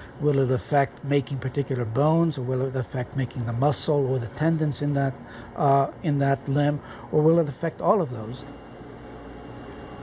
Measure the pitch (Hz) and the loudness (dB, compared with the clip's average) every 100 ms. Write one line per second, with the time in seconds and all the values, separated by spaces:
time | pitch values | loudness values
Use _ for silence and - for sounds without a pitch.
0 | - - 147 139 127 131 - 143 135 - | -16 -2 2 4 4 2 2 4 4 0
1 | 139 143 131 135 131 143 135 127 110 117 | 0 0 0 -4 -4 -2 -2 -2 -2 2
2 | 151 165 165 135 123 131 135 127 120 127 | 4 4 2 0 -2 -2 -2 -2 -4 -4
3 | - 135 127 127 117 117 143 - - 147 | -4 -2 -4 -2 -4 2 2 2 2 2
4 | 131 131 113 - 160 160 151 139 147 139 | 2 0 -2 0 2 2 0 0 0 2
5 | 139 131 - - - - 143 139 135 - | 0 -2 -12 -16 -10 0 4 4 4 -2
6 | 170 143 139 139 - 139 147 147 - - | 0 2 4 2 2 2 2 0 -4 -14
7 | - 156 156 170 147 131 165 - 170 208 | -2 4 6 6 4 0 -4 0 2 4
8 | 147 113 110 127 - - - - - - | 2 -4 -8 -10 -12 -14 -16 -16 -16 -16
9 | - - - - - - - - - - | -14 -14 -14 -14 -14 -14 -14 -14 -14 -4